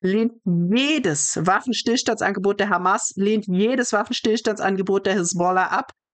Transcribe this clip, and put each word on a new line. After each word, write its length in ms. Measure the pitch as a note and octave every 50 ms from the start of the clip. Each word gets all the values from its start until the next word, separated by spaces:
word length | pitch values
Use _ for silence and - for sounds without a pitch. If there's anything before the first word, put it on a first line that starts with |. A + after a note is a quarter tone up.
lehnt 320 | - F#3 G3 A3 A3+ A#3 A#3 - -
jedes 920 | F#3 F3 E3+ F3 F3 G#3 B3 C4+ C#4+ D#4 D4 B3 F3+ D3 - - - - E3
Waffenstillstandsangebot 1200 | D#3 F3+ - - - B3+ A3 - - A#3+ A#3 C4 - B3 A3 G#3+ F#3 F#3 G3+ G3+ F#3 G3 G3+ G3+
der 80 | G3 G3+
Hamas, 440 | F#3 F3 F3+ F#3 G3+ A3 - - -
lehnt 300 | G3 G3 G#3 A3 G#3+ G3+ F#3
jedes 440 | F3+ F#3 G#3 A#3 C4+ C4+ B3 -
Waffenstillstandsangebot 1120 | A3+ G3+ G#3 - B3 - - A3 G#3+ A#3 - A#3 G#3 - - G3 G3 F#3+ F#3+ G3 G3 G3 G3
der 80 | G3 F#3
Hisbollah 540 | G3+ F3 E3+ - E3 F3 F3+ F#3 F#3 - -
ab. 220 | - A3 C#4 - - _ _ _